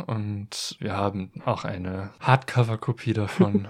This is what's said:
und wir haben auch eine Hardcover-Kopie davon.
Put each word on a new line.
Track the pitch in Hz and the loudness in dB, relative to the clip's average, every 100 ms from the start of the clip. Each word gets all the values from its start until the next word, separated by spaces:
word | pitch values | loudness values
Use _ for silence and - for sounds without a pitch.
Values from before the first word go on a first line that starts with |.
| - | -4
und | 110 104 104 104 - - - | -4 -2 -4 -6 -8 -8 -6
wir | 107 98 | -4 0
haben | 101 98 92 - - | 0 0 -6 -6 -2
auch | 113 | -2
eine | 107 101 90 92 98 - | -2 -6 -4 -6 -8 -4
Hardcover-Kopie | - 131 - - 117 110 - 123 - | 4 4 4 2 2 2 -2 -2 0
davon. | 107 101 - 139 101 98 | 0 0 4 4 4 0